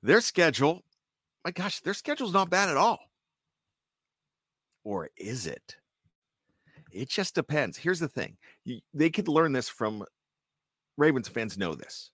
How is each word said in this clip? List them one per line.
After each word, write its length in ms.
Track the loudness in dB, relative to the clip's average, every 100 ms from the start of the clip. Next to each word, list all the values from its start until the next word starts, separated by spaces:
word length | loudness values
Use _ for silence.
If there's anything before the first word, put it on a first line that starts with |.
Their 200 | 6 4
schedule, 600 | 4 4 4 4 2 0 _ _ _ _ _ _
my 60 | -10
gosh, 300 | -6 -6 -6
their 140 | -6
schedule's 380 | -6 -4 -4 0
not 180 | 0 2
bad 200 | 2 2
at 60 | 4
all. 360 | 2 2 -8 _ _ _ _ _ _ _ _ _ _ _ _ _ _ _ _ _
Or 260 | -6 -6 -6 -10
is 300 | -10 -8 -8
it? 300 | -10 -16 -20 _ _ _ _ _ _ _ _ _ _ -18
It 180 | -12 -6
just 260 | -4 -2
depends. 440 | -2 0 0 -2 -2
Here's 220 | -2 -2
the 80 | -2
thing. 280 | -4 -8 -8 -20 _ -12
Y-, 160 | -12 _
they 180 | 0 2
could 180 | 2 2
learn 240 | 4 4
this 160 | 2 -4
from, 360 | -4 -4 -4 -12 _ _ _ _ _ _ _ _ 2
Ravens 320 | 4 4 -2
fans 280 | -6 -6 -4
know 180 | -4
this. 360 | -4 -10 -16 -18